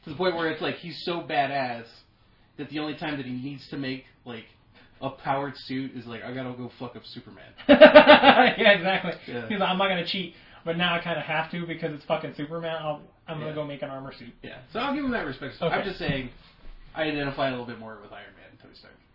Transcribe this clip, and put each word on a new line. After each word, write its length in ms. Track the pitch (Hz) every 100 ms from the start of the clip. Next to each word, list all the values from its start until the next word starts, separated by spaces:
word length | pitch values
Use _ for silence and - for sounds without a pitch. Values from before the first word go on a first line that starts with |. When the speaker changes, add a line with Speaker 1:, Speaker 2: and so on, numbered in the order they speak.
Speaker 1:
to 60 | -
the 60 | 143
point 200 | 180 170
where 120 | 165
it's 100 | 151
like 140 | 160 127
he's 260 | 170 -
so 180 | - 170
badass 640 | 151 151 135 139 156 117 117 - _ _ _ _ - -
that 120 | 143
the 80 | 147
only 160 | 151
time 220 | 143 160 143
that 100 | 123
he 60 |
needs 340 | 127 135 143 -
to 60 | 143
make, 280 | 135 131 - _
like, 200 | - 113 107 - _ - - -
a 80 | 135
powered 440 | - - 139 139 131
suit 360 | - 131 135 127
is 100 | 117
like, 160 | 113
"I 100 | 110
gotta 220 | 127 127 123
go 140 | 123 -
fuck 160 | 123 113
up 60 | -
Superman." 460 | - - - -
Speaker 2:
<laughs> 140 | - -
Yeah, 1000 | 277 302 302 294 294 269 254 247 - 220
exactly. 400 | 196 190 190 180 - -
Speaker 1:
Yeah. 220 | 123 160
Speaker 2:
He's 100 | 208
like, 100 | 180
"I'm 100 | 185
not 100 | 196
gonna 180 | 180 170
cheat, 280 | 196 175 - - -
but 120 | 170 170
now 180 | 180
I 60 | 170
kinda 180 | 170 160
have 300 | 147 156 156
to 160 | 175 170
because 260 | 160 165
it's 100 | 147
fucking 300 | - 156 - -
Superman. 400 | 147 165 165 160
I'll, 220 | 156 147 - _ -
I'm 120 | 156
gonna 120 | 156
Speaker 1:
Yeah. 40 |
Speaker 2:
go 100 | 151 147
make 160 | 139
an 80 | 143
armor 220 | 135 135
suit." 200 | - 120 -
Speaker 1:
Yeah. 160 | 120 - -
So 60 | 202
I'll 160 | 277
give 100 | 277
him 60 | 277
that 140 | 233 165
respect. 300 | 131 135 -
Speaker 2:
Okay. 140 | 170
Speaker 1:
I'm 100 | 185
just 140 | 202 -
saying, 320 | 165 135 127 - - - - - -
I 80 | -
identify 440 | 156 151 143 135 135
a 20 |
little 160 | 127 120
bit 120 | 110
more 200 | 110 107
with 120 | 104
Iron 200 | 101 104 -
Man 100 | -
and 100 | -
Tony 140 | -
Stark. 200 | - - - _